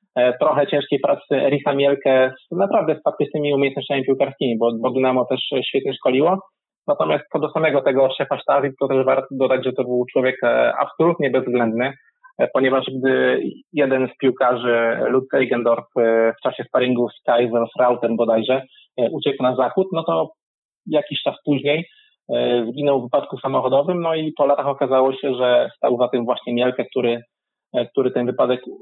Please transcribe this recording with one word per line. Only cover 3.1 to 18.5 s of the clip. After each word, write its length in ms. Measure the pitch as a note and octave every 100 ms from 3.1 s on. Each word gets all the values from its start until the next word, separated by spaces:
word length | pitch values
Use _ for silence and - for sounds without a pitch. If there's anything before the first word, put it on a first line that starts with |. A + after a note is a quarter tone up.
| D3 C#3+ D#3 D3
umiejętnościami 520 | C#3 C#3 C#3 C3 C#3 C3
piłkarskimi, 520 | C3+ C3+ - C3+ A2+
bo, 120 | A#2 A2+
bo 100 | B2
Dynamo 340 | B2+ C3 B2+ B2
też 140 | C3 - C3+ A#2
świetnie 260 | C#3 C3+
szkoliło. 440 | C3 C3 B2+ D#3+ F#3+ - _ _ _ -
Natomiast 380 | C#3+ D#3+ D3 -
co 60 | D#3
do 100 | C#3+
samego 320 | D#3+ D#3+ C#3+
tego 280 | C#3 C3 C3+ -
szefa 220 | C3+ C3+
Stasi, 280 | - C#3 C#3 C3+
to 80 | C3+
też 180 | C3+ C3
warto 220 | C3 C3
dodać, 340 | C3+ C3 C3 B2+
że 80 |
to 100 | B2+
był 220 | B2 B2 B2
człowiek, 240 | - C3 C3
e, 300 | A#2+ A#2+ A#2+ A#2+
absolutnie 500 | C3 - E3 E3 C#3
bezwzględny, 640 | B2+ B2 A#2+ A#2 A2+ C3 C3+ _ _ - -
e, 80 | A#2+
ponieważ 320 | C3+ C3 C3 B2+ C3
gdy 440 | C3 C3 B2+ C3 C3+ - -
jeden 340 | D3+ C3+ C3 B2+
z 100 | -
piłkarzy, 800 | C3+ B2 B2+ B2 B2 A#2 A#2 A#2 A#2+
Lutz 260 | C3 C3
Eigendorf, 520 | C#3+ B2 A#2+ A#2 A#2 - -
e, 340 | A2+ A2+ A2+ A2+
w 40 |
czasie 200 | C3 -
sparingu 460 | B2+ C3 B2+ B2 A#2+
z 140 | - -
Kaiserslautern 880 | A#2+ B2 A#2 A2+ - B2 B2 A#2 A2+
bodajże, 460 | A2+ A2+ A2